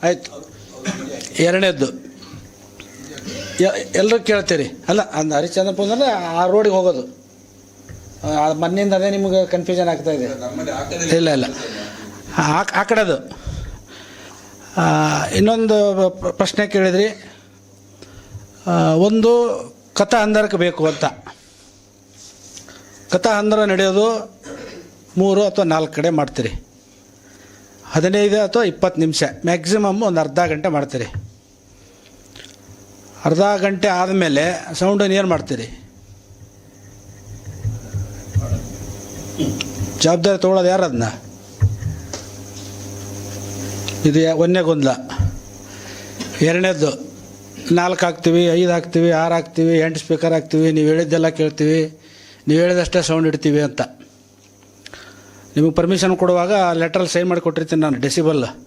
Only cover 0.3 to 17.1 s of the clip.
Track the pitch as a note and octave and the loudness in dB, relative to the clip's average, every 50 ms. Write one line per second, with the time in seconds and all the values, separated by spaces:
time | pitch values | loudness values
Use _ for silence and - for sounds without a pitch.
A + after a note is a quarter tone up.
0.3 | - - - - - - - - - - - - - - - - - - - - | -16 -18 -18 -18 -20 -20 -20 -20 -18 -10 -8 -8 -8 -8 -8 -10 -12 -12 -12 -12
1.3 | - - D#3+ E3+ F3 F#3 G3 F#3+ E3+ C#3+ C3+ B2+ - - - - - - - - | -2 2 2 4 4 4 2 2 2 0 -2 -2 -2 -10 -16 -18 -20 -20 -20 -20
2.3 | - - - - - - - - - - - - - - - - - - - - | -18 -18 -20 -20 -20 -20 -20 -20 -20 -20 -20 -20 -20 -20 -18 -16 -16 -14 -14 -12
3.3 | - - - - - - F3 F#3+ - - - - - - F#3+ G#3+ A3+ A#3 - - | -12 -10 -12 -10 -2 0 0 0 2 -2 -6 -4 -2 0 2 4 2 2 2 2
4.3 | G#3+ G3+ F#3+ - F3+ D#3 C#3 - - - - - F3 G#3 G3+ - - D3+ D#3 D#3 | 0 2 2 0 0 0 0 -4 -6 -12 -2 0 0 0 0 -2 -2 -4 -2 0
5.3 | D3+ C#3+ D#3 F3 E3+ F#3+ F#3+ G3 F#3+ F3+ G3+ G3 A3 A#3+ C#4+ C4 A3+ G3 F3 E3+ | 0 0 0 0 0 0 0 0 0 -2 0 0 2 2 2 2 2 0 -2 -4
6.3 | E3 E3+ F3+ F#3 F#3 G#3 A3 G#3 F#3+ F#3 F#3 F3+ E3+ B2+ B2 - - - - - | 0 0 2 4 4 4 4 4 4 4 2 2 2 0 -4 -10 -12 -20 -20 -20
7.3 | - - - - - - - - - - - - - - - - - - - D3+ | -20 -20 -20 -20 -20 -20 -20 -20 -20 -20 -20 -20 -20 -20 -18 -20 -20 -10 -6 -4
8.3 | D3+ D3+ D3+ D#3 D#3+ D3+ E3 E3+ F3+ G3 G3+ G3+ G3 F#3+ F#3 G3+ G3 G3 G3 G3 | 0 2 2 2 2 0 0 0 0 0 2 2 2 2 2 2 0 0 0 2
9.3 | F#3 F#3+ F#3 - - F3 E3+ F3+ F3+ F3 F3+ E3+ E3 D3+ C#3+ D#3+ D#3 C#3+ B2 A#2+ | 4 2 2 2 0 -2 0 0 0 0 2 0 0 0 0 -2 -2 -2 -2 -4
10.3 | - - - - - - - - - C#3 - - F3+ E3+ E3+ E3 D#3+ E3 E3 D#3+ | -6 -8 -8 -8 -8 -6 -6 -6 -6 -6 -6 -6 -6 -6 0 2 2 4 4 4
11.3 | D3 C3+ B2 B2+ B2+ - - - - G#2 - - - - - G#2 - - - - | 2 2 0 -2 -4 -8 -10 -10 -10 -10 -12 -12 -12 -16 -16 -18 -18 -18 -16 -8
12.3 | - - D#3+ D3+ D3+ E3+ G3 - - - G3+ - A#3 A3 G#3+ F3+ D3+ - - - | -4 -2 0 2 2 0 0 0 -2 -2 0 0 2 2 2 2 0 -2 -4 -10
13.3 | - - - - - - - - - - - - - - - - - - - - | -16 -14 -12 -10 -10 -8 -10 -12 -14 -16 -20 -20 -20 -20 -20 -20 -20 -20 -20 -20
14.3 | - - - - - - - - - - E3+ E3 D#3 D3+ D#3 D3+ D3+ D3 D3+ - | -20 -20 -20 -20 -20 -20 -20 -10 -4 -2 0 2 2 2 2 2 0 -2 -4 -2
15.3 | - F#3 G3 G#3+ A#3 A3+ A3+ A3 G#3+ G#3+ G#3 G3+ G3 F#3 F#3+ F#3 F#3 F#3 - F3 | 2 2 4 4 4 2 2 2 4 4 4 4 4 4 2 2 0 -2 -6 -6
16.3 | F3 - G3+ - - - G#3 G3+ - G3+ F#3+ F#3+ F3+ F#3 G3+ G#3+ | -2 -2 -2 -2 0 -2 -2 0 2 2 2 4 4 2 2 0